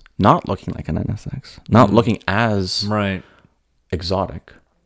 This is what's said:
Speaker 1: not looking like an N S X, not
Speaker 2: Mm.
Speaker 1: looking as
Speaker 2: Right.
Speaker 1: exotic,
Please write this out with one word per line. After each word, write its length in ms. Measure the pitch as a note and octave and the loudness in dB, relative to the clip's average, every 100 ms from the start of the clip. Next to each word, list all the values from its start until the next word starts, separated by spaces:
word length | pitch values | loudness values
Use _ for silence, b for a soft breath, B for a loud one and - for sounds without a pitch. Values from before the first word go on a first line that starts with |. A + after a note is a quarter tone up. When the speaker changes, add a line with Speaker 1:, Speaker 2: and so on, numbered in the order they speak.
| _ - | _ 2
Speaker 1:
not 300 | D#3 F3 - | 4 4 0
looking 240 | G2 - | -6 -6
like 160 | - - | -10 -6
an 80 | D#2+ | -6
N 140 | - | -4
S 180 | G#2 - | -8 -10
X, 300 | C3 - - - | -14 -14 -18 2
not 220 | G#2+ A2+ | 4 6
Speaker 2:
Mm. 20 | |
Speaker 1:
looking 260 | G#2 A#2 G#2 - | 4 2 0 0
as 600 | G2 A#2 G2+ F#2 - G2+ | 0 0 0 -2 -4 -4
Speaker 2:
Right. 340 | G#2+ G2+ F#2+ - _ _ _ _ _ _ | -2 -2 -6 -12 _ _ _ _ _ _
Speaker 1:
exotic, 640 | E2+ E2+ F#2+ F#2 E2+ - - _ _ | -8 -4 -2 -4 -8 -18 -20 _ _